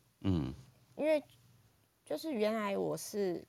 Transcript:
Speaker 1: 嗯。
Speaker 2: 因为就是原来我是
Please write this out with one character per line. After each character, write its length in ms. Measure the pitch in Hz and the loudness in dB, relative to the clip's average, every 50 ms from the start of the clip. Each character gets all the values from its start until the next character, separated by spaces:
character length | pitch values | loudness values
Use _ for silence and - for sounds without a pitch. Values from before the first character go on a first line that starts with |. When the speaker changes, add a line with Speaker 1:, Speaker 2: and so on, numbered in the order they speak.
| _ _ _ - | _ _ _ -2
Speaker 1:
嗯。 320 | - 98 90 80 65 64 67 67 - - - - _ _ - | 2 2 4 4 2 0 -4 -8 -12 -20 -20 -20 _ _ -6
Speaker 2:
因 80 | - 285 | 0 2
为 180 | 311 311 285 - - - - - - - _ _ _ _ _ _ _ _ _ _ | 4 4 2 2 -4 -20 -20 -20 -20 -20 _ _ _ _ _ _ _ _ _ _
就 140 | - 294 | -8 -6
是 160 | 302 - 320 277 | -6 -4 -2 0
原 200 | 208 214 214 226 | 0 2 2 0
来 200 | 220 208 202 196 | 0 -2 -2 -2
我 200 | 190 180 156 151 | -2 -2 -2 -2
是 480 | 160 - - - 202 202 180 170 - - | -4 -6 -6 -2 -2 0 0 -2 -4 -6